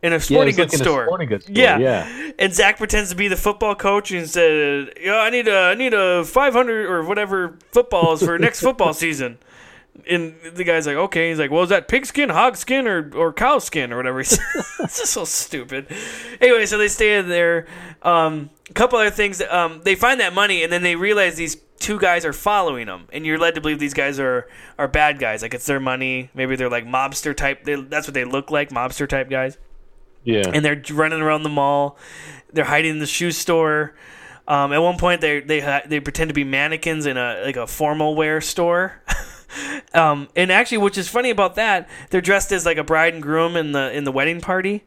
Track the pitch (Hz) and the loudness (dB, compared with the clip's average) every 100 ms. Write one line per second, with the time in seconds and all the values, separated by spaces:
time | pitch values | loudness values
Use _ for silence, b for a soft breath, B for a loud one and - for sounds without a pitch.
0 | 170 165 - - 143 135 165 151 131 143 | 2 0 4 4 4 2 2 2 2 2
1 | 113 180 147 104 - 202 247 175 131 110 | 0 -2 -2 -4 -2 4 4 6 2 2
2 | 80 247 311 - 190 180 202 208 214 214 | -2 -8 -12 -2 -2 4 2 2 -2 -2
3 | 202 180 202 185 208 202 220 202 196 202 | -2 -2 -2 0 0 0 -2 0 2 0
4 | 202 185 160 175 165 156 147 143 135 - | 0 -6 -4 4 4 6 2 0 -4 -8
5 | 180 214 220 240 226 196 180 208 262 214 | -2 2 2 2 2 4 4 4 2 2
6 | 190 175 165 - 285 240 247 226 202 175 | 4 2 2 2 4 4 2 0 -2 -2
7 | 160 208 208 190 175 - _ 240 240 185 | -2 -2 -2 -2 -4 -8 _ 2 4 4
8 | 165 160 180 170 160 - 247 262 180 151 | 4 4 0 2 0 2 0 2 0 2
9 | 165 147 127 117 B B B B B - | -4 -2 -6 -8 B B B B B -20
10 | - 175 165 160 165 170 175 160 147 143 | -2 -2 -2 -10 -18 -8 0 0 0 -2
11 | 190 165 165 160 143 151 175 190 - 247 | -2 0 -2 -2 -2 0 2 2 2 -2
12 | 269 - 285 165 247 196 - 262 247 185 | -2 -2 0 2 2 0 -2 -2 0 -2
13 | 151 135 165 151 240 285 - 160 127 120 | -4 -2 -2 0 2 2 0 -4 -4 -4
14 | 127 131 131 - - 320 - - 311 - | -4 -4 0 0 0 -6 -8 -8 -8 -6
15 | 453 - 165 - - 156 123 135 139 202 | -4 -4 -4 -6 -6 -10 -8 -10 -10 -14
16 | 226 B 233 240 247 240 208 208 208 - | -12 B -14 4 6 6 4 2 0 2
17 | 214 208 180 175 170 170 165 175 175 160 | 2 2 2 2 2 2 -4 -16 -18 -4
18 | - 170 160 156 147 _ - 175 240 240 | 2 4 2 -2 -10 _ -12 0 2 4
19 | 214 202 208 180 190 180 170 160 175 190 | 2 2 -2 0 -2 0 0 -2 0 2
20 | 233 247 196 180 202 185 165 175 180 170 | 2 2 0 2 2 2 0 0 0 0
21 | 190 208 185 160 165 - _ _ - 208 | 0 2 2 0 -8 -8 _ _ -6 0
22 | 190 175 165 139 - 208 180 131 113 92 | 2 2 0 -4 0 0 0 -4 -8 -12
23 | 85 143 156 156 170 165 151 151 147 139 | -12 -10 -4 0 0 0 -4 -4 -4 -2
24 | 139 139 131 127 120 B B B 143 151 | -2 -2 -2 -2 -6 B B B -2 2
25 | 151 143 120 107 113 120 - 139 131 127 | 2 2 -4 -4 -6 -8 -2 -2 -2 -4
26 | 131 127 127 - 131 131 127 120 117 127 | -4 -6 -8 -6 -4 0 0 -2 -2 -2
27 | 135 139 156 139 139 139 143 143 135 151 | -2 -4 -6 -2 -2 -4 -4 -6 -2 -6
28 | 151 139 123 135 139 151 143 120 123 - | -4 -4 -2 -4 -2 -2 -2 -4 -4 -4
29 | 143 139 131 135 131 139 - - - - | -4 -2 -2 -2 -4 -6 -20 -20 -20 -20
30 | - - 120 110 95 151 151 147 135 147 | -20 -12 0 2 2 2 0 -2 -6 0
31 | 156 160 156 156 156 147 139 143 143 - | 0 0 0 0 0 0 2 2 0 -4
32 | B B B B B 160 135 147 160 156 | B B B B B -2 0 2 0 -2
33 | 147 - 175 160 - 165 160 151 151 B | -4 -4 -4 -4 0 2 2 0 -4 B
34 | B B B B - 143 139 143 170 180 | B B B B -2 0 2 2 2 2
35 | 175 175 156 147 139 151 143 139 139 151 | 0 2 0 -2 -2 -2 0 -4 -2 -4
36 | 139 139 160 147 139 135 147 160 165 156 | -4 -4 -2 -2 -2 0 -2 -2 -4 -4
37 | 147 127 123 104 107 131 113 - 151 151 | -2 -2 -4 -4 -6 -6 -8 -2 -2 0
38 | 156 151 156 156 151 - 170 175 185 - | 0 2 0 0 -4 -2 0 0 -2 -6
39 | - B B B B 285 277 294 B 170 | -4 B B B B -12 -10 -10 B 2
40 | 160 147 143 - 180 185 247 226 202 196 | 4 2 -2 -2 2 4 2 2 0 0
41 | 180 240 254 214 190 185 220 190 160 B | -4 -2 0 2 0 0 0 0 -2 B
42 | B 185 170 196 - 190 170 160 147 156 | B -2 2 2 2 -2 0 -2 2 2
43 | 165 165 147 156 165 170 156 143 135 131 | 2 0 -2 0 2 0 -2 -2 -2 -4
44 | 143 131 147 170 170 185 185 208 | -2 0 0 -2 -2 -2 -2 -4